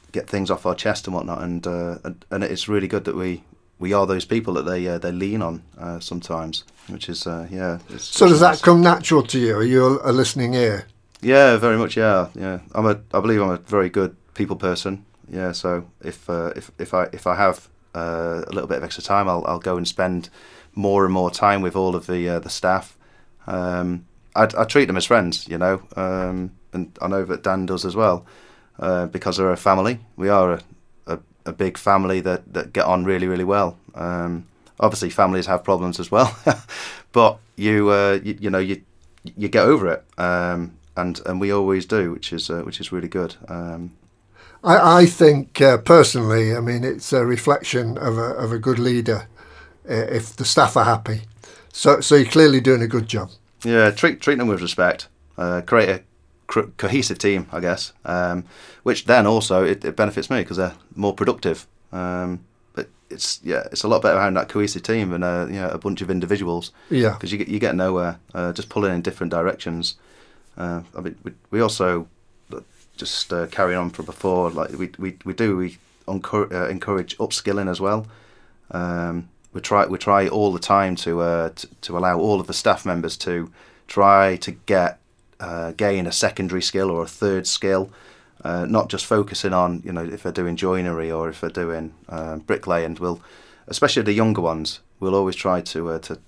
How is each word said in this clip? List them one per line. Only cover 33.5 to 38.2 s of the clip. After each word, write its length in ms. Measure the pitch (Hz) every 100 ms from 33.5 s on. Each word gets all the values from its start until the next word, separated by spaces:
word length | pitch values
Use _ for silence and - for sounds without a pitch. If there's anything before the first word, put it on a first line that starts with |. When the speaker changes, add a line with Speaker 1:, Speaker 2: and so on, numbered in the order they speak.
| 101 90 87 _
Speaker 1:
Um, 520 | - 87 87 87 85 87 _ _ -
obviously, 300 | 110 107 90
families 380 | - 95 92 87
have 180 | 90
problems 340 | - 92 90 87
as 120 | 85
well, 260 | 107 127 -
<laughs> 680 | - 143 - - - - -
but 260 | 120 110 - _ -
you, 320 | 104 107 104
uh, 300 | 101 101 98